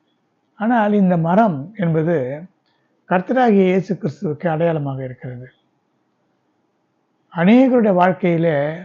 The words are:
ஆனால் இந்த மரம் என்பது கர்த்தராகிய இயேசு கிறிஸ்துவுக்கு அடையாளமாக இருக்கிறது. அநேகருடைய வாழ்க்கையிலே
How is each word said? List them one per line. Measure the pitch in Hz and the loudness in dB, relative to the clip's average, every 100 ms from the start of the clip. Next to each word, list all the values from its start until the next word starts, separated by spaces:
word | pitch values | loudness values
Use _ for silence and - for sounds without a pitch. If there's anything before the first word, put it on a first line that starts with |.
| _ _ _ _ _ | _ _ _ _ _
ஆனால் | - 214 240 208 | -8 -2 0 2
இந்த | 208 180 175 | 2 2 2
மரம் | 160 190 226 143 160 | 2 2 2 0 -8
என்பது | 220 170 160 156 165 127 147 185 _ _ _ _ _ - | -4 -2 0 0 -2 -4 -8 -14 _ _ _ _ _ -4
கர்த்தராகிய | 180 175 254 240 | -4 -2 0 2
இயேசு | 196 185 190 190 | 4 2 0 -2
கிறிஸ்துவுக்கு | 175 170 - 170 143 175 | -6 -8 -8 -8 -6 -4
அடையாளமாக | 156 170 160 139 135 | -2 -2 -2 -6 -8
இருக்கிறது. | 131 123 131 123 127 _ _ _ _ _ _ _ _ _ _ _ _ _ _ _ _ _ _ 170 | -10 -12 -16 -16 -18 _ _ _ _ _ _ _ _ _ _ _ _ _ _ _ _ _ _ -2
அநேகருடைய | 180 247 262 247 214 | 4 4 4 4 2
வாழ்க்கையிலே | 180 180 165 180 165 165 143 147 165 | 2 2 0 0 0 0 -2 -4 -6